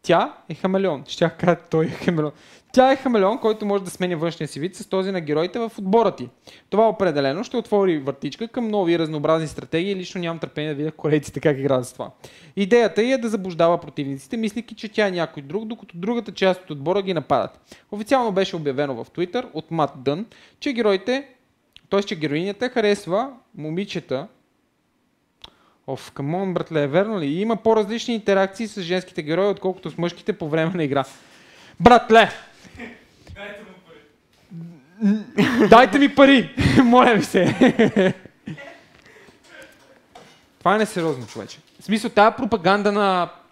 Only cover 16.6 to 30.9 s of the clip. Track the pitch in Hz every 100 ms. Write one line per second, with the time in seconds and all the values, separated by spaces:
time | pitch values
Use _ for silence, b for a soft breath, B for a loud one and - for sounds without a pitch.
16.6 | - 147 139 196 190 170 131 135 101 -
17.6 | B B B 208 214 262 233 185 185 175
18.6 | 147 131 143 117 127 - 175 247 - 160
19.6 | - 165 143 143 127 151 233 b b b
20.6 | 294 240 214 190 220 262 285 _ _ _
21.6 | _ _ _ 196 202 175 147 147 190 202
22.6 | 247 254 208 202 160 190 269 262 _ -
23.6 | 156 165 202 175 - 127 185 _ _ _
24.6 | _ _ _ _ _ _ _ _ B B
25.6 | B B - 131 - - 139 175 190 170
26.6 | 160 160 143 156 208 208 143 160 220 226
27.6 | 226 220 202 233 - 226 208 196 190 -
28.6 | 220 208 165 185 180 - 151 165 202 185
29.6 | 190 185 165 143 170 170 - 196 160 160
30.6 | 160 185 147